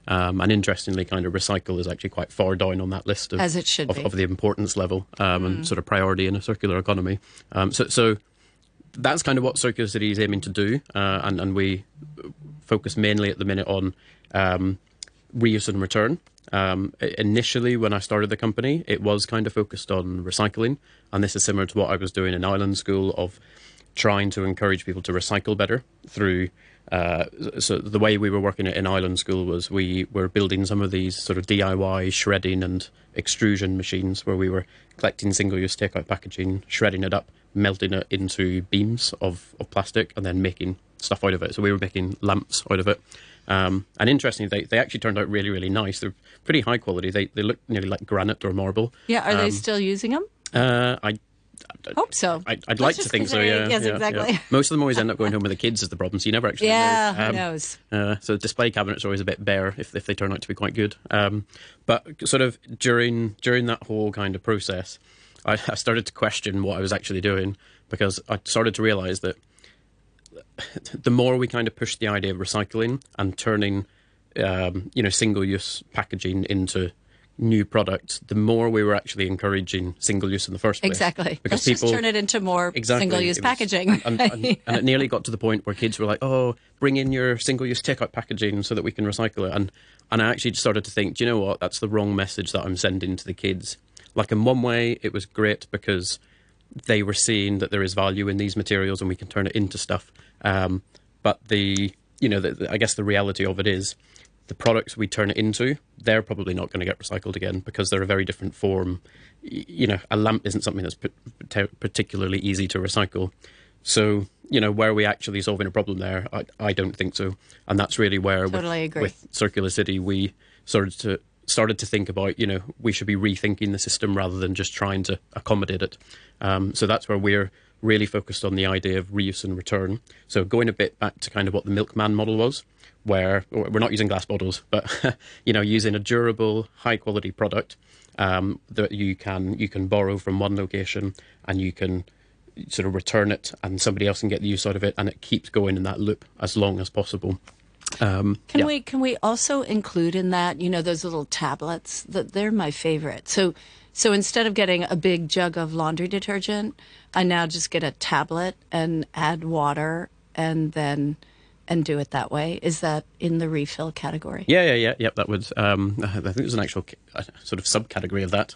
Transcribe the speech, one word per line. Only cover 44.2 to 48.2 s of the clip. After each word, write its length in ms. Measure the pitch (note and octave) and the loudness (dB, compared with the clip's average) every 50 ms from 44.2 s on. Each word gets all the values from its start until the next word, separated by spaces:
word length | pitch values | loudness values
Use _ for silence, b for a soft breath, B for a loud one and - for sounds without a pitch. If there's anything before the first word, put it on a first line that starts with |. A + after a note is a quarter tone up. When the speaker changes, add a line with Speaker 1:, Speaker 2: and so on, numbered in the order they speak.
| - B2+ - - G#2 F#2+ | 2 0 -2 -2 -4 -2
Speaker 1:
they, 160 | G2+ G2+ - | -2 -2 -2
they 140 | - A2+ A2+ | 2 2 2
actually 220 | C3 - - A#2 | 2 2 -2 -2
turned 180 | - A2+ G2 G#2 | -2 0 0 0
out 100 | G#2 - | 0 0
really, 220 | G#2 G#2 G2 G#2 | 0 0 0 0
really 200 | G2 F#2 F#2 F#2+ | -2 -2 -2 0
nice. 300 | G2 A2 G#2+ F#2+ F#2+ - | 0 0 0 -2 -4 -4
They're 140 | - G2 - _ B B B B B | -6 -8 -8 _ B B B B B
pretty 180 | - D#3+ D3+ - | 2 2 2 4
high 160 | A2+ A#2+ A#2 | 2 0 0
quality. 320 | - - F2+ F2+ F2+ F#2 F#2+ | 0 -2 -2 -2 -2 0 0
They, 140 | G#2 G2+ | 0 0
they 160 | - - G#2 G#2 | 0 -2 -2 0
look 160 | G#2 - - _ - | 0 -2 -2 _ -2
nearly 200 | A2+ G2+ F#2+ F#2+ | -2 -2 0 -2
like 160 | G2 - - | -4 -4 -4
granite 400 | - G#2 G2 | -2 0 0